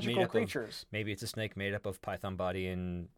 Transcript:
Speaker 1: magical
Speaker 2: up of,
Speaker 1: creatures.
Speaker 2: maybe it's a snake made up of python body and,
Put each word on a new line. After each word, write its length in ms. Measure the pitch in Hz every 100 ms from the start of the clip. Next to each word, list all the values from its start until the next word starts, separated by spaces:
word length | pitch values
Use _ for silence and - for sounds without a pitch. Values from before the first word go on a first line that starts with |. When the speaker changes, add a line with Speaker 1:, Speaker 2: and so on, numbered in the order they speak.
| 214 226
Speaker 1:
magical 60 |
Speaker 2:
up 40 | 180
of, 20 |
Speaker 1:
creatures. 560 | - - 139 107 - -
Speaker 2:
maybe 220 | 104 104
it's 100 | 101
a 40 | 113
snake 280 | - 110
made 200 | 98 101
up 100 | 101
of 160 | 101 95
python 360 | - 92 98 92
body 320 | 92 92 92
and, 400 | 90 90 87 85